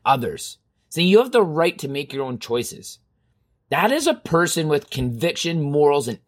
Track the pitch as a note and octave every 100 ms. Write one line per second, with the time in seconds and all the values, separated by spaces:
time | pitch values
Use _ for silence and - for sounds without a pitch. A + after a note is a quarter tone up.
0 | A#2+ C3+ A#2 - - - _ _ _ D#3
1 | F3+ G3+ B3+ A#3+ F#3+ D#3 E3+ E3+ C#3+ C#3
2 | C#3+ C3+ C3 B2 - A#2+ A2+ - - -
3 | _ _ _ _ _ _ _ D3+ G#3 C#4+
4 | D#4 C4 - E3 E3+ - D#3 D3 - -
5 | B2+ A#2 - C3 E3+ E3 C#3+ D3 D3 C#3+
6 | B2 G#2+